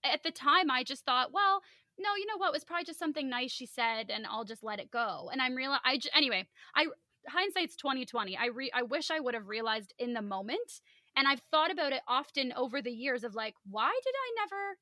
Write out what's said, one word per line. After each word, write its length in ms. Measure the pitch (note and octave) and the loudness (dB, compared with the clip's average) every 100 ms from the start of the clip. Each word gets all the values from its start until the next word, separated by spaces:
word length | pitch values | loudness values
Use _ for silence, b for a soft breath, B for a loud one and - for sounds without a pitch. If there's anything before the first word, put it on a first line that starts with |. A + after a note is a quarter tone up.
| C#4 | 0
at 180 | D4+ | 0
the 80 | D#4+ | -2
time, 400 | - C4+ E4 E4+ | 0 4 6 6
I 120 | B3+ | 2
just 220 | B3+ C4+ - | 0 -6 0
thought, 260 | B3 B3+ | 2 2
"Well, 280 | D#4+ G4+ G4 b b b - | 4 4 4 b b b -4
no, 160 | G4+ G4+ | -2 -2
you 100 | G#4 | -2
know 100 | G#4+ | 0
what? 120 | F#4 | 0
It 40 | |
was 100 | D#4+ - | 0 -2
probably 200 | E4+ E4+ | -6 -4
just 140 | D#4+ | -4
something 300 | D#4+ D4+ C4+ | -4 -2 -2
nice 220 | B3 B3+ | -2 -4
she 140 | - B3+ | -6 -8
said, 420 | - A3+ A3 G#3+ | -2 0 0 -4
and 140 | G#3+ A3 | -6 -4
I'll 180 | A3 G#3+ | -4 -6
just 180 | A3+ | -8
let 160 | A3 G#3 | -8 -8
it 100 | - | -6
go." 380 | A#3+ A3+ D#3+ - | -2 -2 -2 -6
And 100 | C4 | -2
I'm 120 | B3+ B3+ | 0 0
reali-, 240 | C4 C#4+ B3+ | -2 2 2
I 120 | C4+ | 2
j-, 100 | - D4 | 2 4
anyway, 320 | C#4 G3 F#3 B B - | 4 0 -4 B B 0
I, 120 | D#4 - _ _ - | 0 -2 _ _ -4
hindsight's 460 | D4 G4 F#4 E4 - | 0 0 0 -2 -2
twenty 280 | C#4 C4 B3 | -2 -2 -2
twenty. 320 | A#3 G3 F#3 | -4 -2 0
I 80 | A#3+ | -2
re-, 240 | A#3 C4 | -2 -2
I 100 | A#3+ | -2
wish 280 | A#3+ C#4+ D4+ | 0 -2 0
I 80 | D#4 | 0
would 120 | B3+ A#3 | 0 -2
have 120 | G3 | -4
realized 440 | G#3+ A3+ A3 G3 - | -2 0 -2 -4 -6
in 140 | B3 | -2
the 80 | A#3+ | -2
moment, 580 | G#3 F#3+ G3+ E4+ A#4+ - b b b - | -2 -4 -2 -4 -4 -10 b b b 4
and 100 | C#4 | 4
I've 140 | C4+ - | 4 2
thought 200 | D#4 E4 | 4 4
about 200 | F4 D4 | 2 0
it 80 | C4 - | 0 2
often 460 | B3+ D4 - B3+ | 0 0 -2 -2
over 280 | - B3+ C4+ | 0 -2 0
the 100 | A#3+ | -4
years 320 | A3+ C4+ B3 A3+ | -4 -2 -2 -4
of, 100 | G#3 | -4
like, 200 | A3 - G3 | -6 -8 -10
"Why 220 | G3+ B3 B4 C5 | 0 2 2 0
did 80 | C5+ | -2
I 140 | B4+ A4+ | -2 -2
never 340 | G#4 G4 G4+ F#4+ | -2 -2 -6 -8